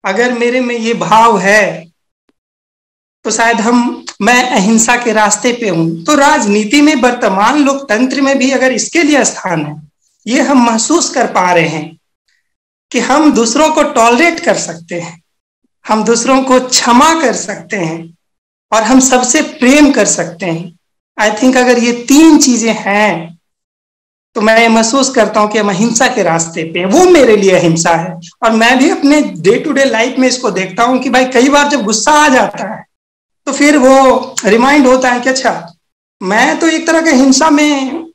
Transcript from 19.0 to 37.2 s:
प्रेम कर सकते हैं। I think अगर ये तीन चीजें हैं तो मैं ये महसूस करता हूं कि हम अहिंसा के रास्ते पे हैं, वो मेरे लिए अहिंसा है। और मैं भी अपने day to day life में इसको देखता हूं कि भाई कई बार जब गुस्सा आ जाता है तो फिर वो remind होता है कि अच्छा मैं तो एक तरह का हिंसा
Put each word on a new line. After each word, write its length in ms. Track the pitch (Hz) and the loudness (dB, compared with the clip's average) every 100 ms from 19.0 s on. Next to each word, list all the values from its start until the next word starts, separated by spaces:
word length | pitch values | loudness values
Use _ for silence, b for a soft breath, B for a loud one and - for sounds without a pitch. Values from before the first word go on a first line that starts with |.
| - 254 247 311 | 4 0 0 -2
प्रेम 500 | - - 247 294 285 | -2 -2 2 4 4
कर 140 | - 202 | 2 -2
सकते 400 | - 165 170 185 | -2 -6 -8 -8
हैं। 340 | 165 180 _ _ _ _ - | -6 -10 _ _ _ _ -4
I 160 | 214 214 | -2 0
think 220 | 254 254 | 0 2
अगर 220 | 247 240 | 2 0
ये 120 | 233 | 0
तीन 440 | - - 277 320 294 | -4 0 4 6 4
चीजें 360 | 262 233 220 | 2 0 -2
हैं 640 | 208 196 202 214 170 165 - _ _ _ _ _ _ _ _ _ - | -4 -2 0 0 -2 -10 -18 _ _ _ _ _ _ _ _ _ -2
तो 60 | |
मैं 180 | 214 220 | 2 4
ये 80 | 233 | 4
महसूस 420 | 226 226 277 262 | 2 0 0 -2
करता 300 | 254 214 220 | 0 0 0
हूं 80 | 208 | -2
कि 120 | 220 | -2
हम 100 | 208 | -2
अहिंसा 380 | 185 233 226 254 | -2 -2 0 -2
के 160 | - | 0
रास्ते 400 | 175 165 - - | -2 -2 -4 -8
पे 160 | 160 175 | -8 -6
हैं, 60 | 185 | 0
वो 200 | 254 370 | 2 4
मेरे 300 | 349 240 214 | 6 6 4
लिए 160 | 190 | 4
अहिंसा 440 | 180 170 165 180 165 | 2 2 0 0 0
है। 240 | 180 170 B B | -2 -12 B B
और 80 | 226 | -2
मैं 260 | 226 226 247 | 2 2 2
भी 100 | 294 | 2
अपने 320 | 381 277 302 | 2 2 2
day 420 | 214 180 165 233 311 | 0 -2 0 0 -2
to 80 | |
day 180 | 269 269 | 0 0
life 260 | 220 247 247 | 0 -2 0
में 100 | 254 | -2
इसको 240 | - 226 | -2 -4
देखता 320 | 175 185 - | -6 -8 -2
हूं 160 | 240 254 | 0 0
कि 100 | 277 | 0
भाई 160 | 240 254 | 0 0
कई 240 | 254 269 | 2 2
बार 180 | 285 285 | 2 2
जब 160 | 285 | -2
गुस्सा 280 | 208 220 - | -2 -2 0
आ 180 | 302 302 | 2 4
जाता 460 | 262 202 - 196 - | 2 0 -6 -12 -12
है 120 | - _ _ _ _ _ - | -18 _ _ _ _ _ -10
तो 80 | |
फिर 240 | 269 285 302 | 0 2 4
वो 580 | 254 269 262 240 - - 208 | 4 4 4 2 -4 -6 0
remind 420 | 226 262 294 254 | 2 2 2 4
होता 240 | 254 254 | 2 0
है 80 | 247 | -2
कि 100 | 254 | -2
अच्छा 440 | 262 240 175 - _ _ _ _ _ | -2 -2 -4 -10 _ _ _ _ _
मैं 360 | 185 214 269 320 | -4 0 0 0
तो 80 | 330 | -2
एक 200 | 320 320 | -2 0
तरह 140 | 320 | 0
का 100 | 330 | 2
हिंसा 380 | 269 | 2